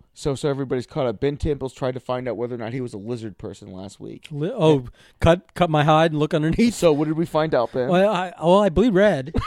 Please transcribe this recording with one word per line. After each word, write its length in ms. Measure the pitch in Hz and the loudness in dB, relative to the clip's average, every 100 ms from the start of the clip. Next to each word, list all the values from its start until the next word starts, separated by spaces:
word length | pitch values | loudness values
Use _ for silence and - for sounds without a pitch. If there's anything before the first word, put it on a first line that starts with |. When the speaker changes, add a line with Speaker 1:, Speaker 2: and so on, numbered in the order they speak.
| _ | _
Speaker 1:
so, 220 | - 151 131 | -8 -6 -4
so 140 | 139 | -2
everybody's 380 | 135 127 127 - | -4 -4 -4 -4
caught 180 | 156 127 | -4 -4
up. 140 | 101 | -2
Ben 160 | 139 139 | -4 -2
Temple's 360 | 160 135 131 | -4 -4 -6
tried 200 | - 131 | -6 -6
to 60 | 127 | -6
find 260 | - 127 127 | -6 -6 -6
out 80 | 104 | -6
whether 200 | 120 120 | -6 -6
or 20 | |
not 160 | 110 | -8
he 80 | 131 | -8
was 120 | 120 | -8
a 40 | 107 | -10
lizard 400 | 107 120 110 - | -8 -8 -10 -12
person 340 | 104 85 101 | -14 -14 -16
last 280 | 92 98 - | -14 -16 -14
week. 280 | 107 110 - | -16 -16 -12
Speaker 2:
Li-, 200 | 147 165 | -6 -6
oh, 320 | 254 160 143 120 - _ _ | 2 4 2 -2 -16 _ _
cut, 320 | 165 185 - | 2 2 -2
cut 160 | - 170 | -2 0
my 140 | 151 147 | 2 4
hide 260 | 156 165 | 4 4
and 80 | 151 | 0
look 140 | 151 | -2
underneath. 400 | 156 156 185 233 | 0 0 2 0
Speaker 1:
So 180 | - 170 | 4 4
what 160 | 143 156 | 4 0
did 80 | 160 | -2
we 80 | 170 | 0
find 280 | 156 156 | 0 2
out, 180 | 135 113 | 0 0
Ben? 160 | 131 123 | 0 2
Speaker 2:
Well, 240 | 175 202 | 2 2
I, 220 | 180 185 - | 0 -4 -2
well, 180 | 165 196 | 4 4
I 100 | 202 | 4
bleed 240 | 156 247 185 | 2 2 4
red. 380 | 208 147 139 - | 4 2 -2 -6